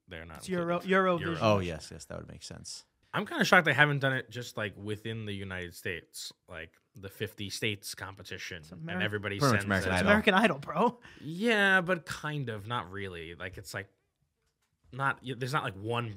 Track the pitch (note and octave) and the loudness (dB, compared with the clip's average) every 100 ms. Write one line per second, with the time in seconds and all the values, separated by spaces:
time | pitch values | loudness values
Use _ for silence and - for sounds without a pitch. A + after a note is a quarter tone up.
0 | - E2 E2+ D#2+ F#3 F3+ E3+ F3 F#3 F#3+ | -16 -14 -14 -12 -4 -2 0 -2 2 4
1 | F#3 F3 - D#3+ A2 G2+ F2 D#2 - E2 | 4 2 0 2 4 6 2 -6 -10 -14
2 | - F2 E2 E2 - E2 - - - _ | -12 -12 -12 -14 -14 -14 -14 -14 -16 _
3 | _ E3+ G#3 E4+ F3+ F#3 D#3 C3 D3 C#3+ | _ -4 -2 0 6 8 8 8 6 6
4 | C3+ C3 - A#2+ A#2 A#2 G#2 G2+ G2+ G2+ | 2 0 -2 -8 -6 -4 -4 -4 -6 -6
5 | A2+ A2+ G#2 G2 G2 F#2 F2 - G2+ E2 | -6 -6 -6 -6 -6 -6 -8 -8 -6 -6
6 | - - - - - E2 E2 _ _ G#2 | -8 -12 -12 -14 -16 -14 -14 _ _ -16
7 | F#2+ - G#2 - G2 - A2+ G2+ - - | -14 -8 -8 -6 -8 -4 -4 -4 -8 -10
8 | F#2+ G2 - F2+ - F2 D#2 F#2 D#3+ F#2 | -12 -12 -14 -12 -10 -12 -14 -12 -8 -2
9 | G#2 G#2 G2+ G2+ C#3+ G#2 G2+ F#2+ F#2 F2+ | -2 -2 -4 2 4 4 4 2 2 4
10 | G3 G#3+ G#3+ F#3 A3 C#3+ - D3+ A#3+ A#3+ | 6 6 6 4 4 2 -4 0 0 0
11 | - - C#3+ F3 A#3 G#3+ G3 F#3+ E3 F3 | -12 -14 -10 -2 2 4 6 4 4 -2
12 | - - D3+ D3 A#2+ G#2+ G#2 A#2+ E2+ G2 | -4 -8 -4 -4 -4 -6 -4 -6 -6 -8
13 | G2 E2+ E2 E2+ F2+ A2+ - G#2 G2 _ | -8 -8 -10 -10 -10 -10 -10 -10 -10 _
14 | _ _ _ _ _ _ _ _ _ B2 | _ _ _ _ _ _ _ _ _ -2
15 | C#3 - A#2+ A#2+ B2+ D3 A#2+ F#2 A2 A#2 | -2 -2 -6 -6 -2 -2 -2 -4 -2 -2
16 | A#2 | -2